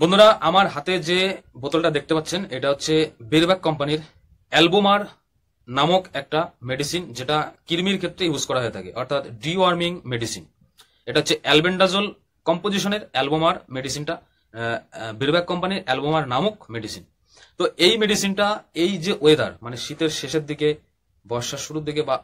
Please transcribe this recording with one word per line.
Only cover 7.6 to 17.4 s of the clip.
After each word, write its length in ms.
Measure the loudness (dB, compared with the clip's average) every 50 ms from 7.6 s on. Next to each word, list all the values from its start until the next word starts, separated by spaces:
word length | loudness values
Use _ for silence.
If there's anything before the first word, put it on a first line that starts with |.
| _
কৃমির 300 | -4 -2 -2 0 0 -2
ক্ষেত্রে 280 | -2 -4 -6 -6 -4 -2
ইউজ 200 | -2 -2 -2 -4
করা 140 | -2 -2 -2
হয়ে 120 | -2 -4
থাকে, 200 | -6 -8 -12 -10 -8
অর্থাৎ 320 | -8 -6 -4 -4 -4 -4
deworming 760 | -6 -12 -10 -6 -4 0 2 2 2 2 0 -2 -4 -4 -6 -8
medicine। 400 | -6 -6 -4 -4 -6 -6 -10 -12 -16 _ _ _ _ _ _ _ _ _ _ _
এটা 140 | -2 0 0
হচ্ছে 200 | 2 0 0 0 2
albendazole 680 | 4 4 4 4 4 2 4 2 2 2 0 -2 -4 -6 _ _ _ _ _ -2
কম্পোজিশনের 560 | -2 0 0 0 -2 -2 0 0 0 -2 -4 -4 -4
অ্যালবোমার 440 | -2 -2 0 0 2 2 2 2 0 0 -4 -10
মেডিসিনটা, 440 | -8 -8 -6 -6 -6 -6 -6 -6 -8
আহ, 880 | -8 -10 _ _ _ _ _ -10 -6 -4 -4 -4 -6 -8 _ -14 -12
আহ, 120 | -10 -10 -8
Birbag 320 | -4 0 2 2 2 0
কোম্পানির 360 | -2 -2 -2 -2 -2 -4 -4 -2
অ্যালবোমার 420 | -2 -2 0 0 0 0 0 0
নামক 380 | 0 -2 0 0 -2 -2 -6 -10 -12
medicine। 340 | -10 -10 -10 -10 -12 -14 -16 _ _ _ _ _ _ -20